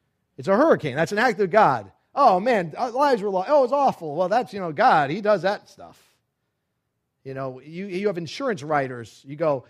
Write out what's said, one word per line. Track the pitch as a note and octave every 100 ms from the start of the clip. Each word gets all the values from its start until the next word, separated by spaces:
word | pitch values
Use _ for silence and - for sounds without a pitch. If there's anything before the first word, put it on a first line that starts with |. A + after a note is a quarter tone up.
| _ _ _ -
It's | C3
a | G3
hurricane. | D#4+ A#3 D3 C3+
That's | E3
an | G#3
act | B3+ G3
of | F#3+
God. | G#3+ E3+ A#2+ G2 _ _
"Oh, | C4 B3+ F#3
man, | A3+ A3 E3 F#3
our | B3
lives | A#3+ C#4+ A#3
were | G#3
lost. | F#3+ F#3+
Oh, | D4
it's | B3
awful." | C#4+ C4 - D#3+ D3
Well, | F3+
that's, | A3+ A#3
you | G3
know, | F3
God. | D3+ A#3 E3+ C#3
He | F#3+
does | G#3 G3+
that | F3+ G3+ -
stuff. | - F2 - _ _ _ _ _ _ _ _ _ _ _ _
You | C3+
know, | C3+ C3+ B2+
you, | D3 E3+ G3+
you | F3+ G#3
have | F3
insurance | D#3+ - C#4 E3+
writers. | D3+ D3 C3 B2 A2+ - C3+
You | D3
go, | D#3+ C3+ -